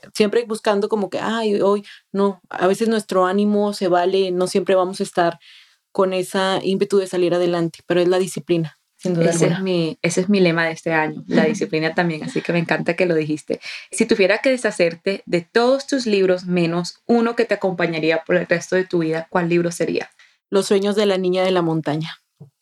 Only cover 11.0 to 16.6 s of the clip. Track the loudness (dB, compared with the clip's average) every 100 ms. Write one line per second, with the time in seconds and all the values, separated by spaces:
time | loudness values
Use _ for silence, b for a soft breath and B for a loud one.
11 | -2 -4 -2 2 2 0 -2 -2 -2 0
12 | -2 -2 -6 -6 -2 -2 0 -2 -2 0
13 | 0 0 -2 -4 -6 -10 B B B 0
14 | 2 4 4 2 0 0 0 0 0 -2
15 | -6 -6 -2 -4 0 2 2 2 0 -4
16 | 0 2 2 0 0 0